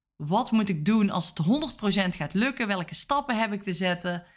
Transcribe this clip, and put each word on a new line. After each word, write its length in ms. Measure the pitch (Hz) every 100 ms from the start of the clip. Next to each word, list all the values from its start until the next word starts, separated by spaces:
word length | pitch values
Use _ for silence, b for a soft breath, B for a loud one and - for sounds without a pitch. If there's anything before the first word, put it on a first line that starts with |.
| _ -
Wat 360 | 151 190 -
moet 180 | 220 208
ik 160 | 165 151
doen 240 | 220 202
als 200 | - -
het 80 | -
honderd 380 | 160 277 320 -
procent 400 | 208 196 185 -
gaat 180 | 147
lukken? 340 | 190 262 262 220
Welke 280 | 190 165 -
stappen 440 | - 277 277 220
heb 140 | 220
ik 100 | 202
te 100 | 202
zetten? 520 | 170 185 180 180 175 b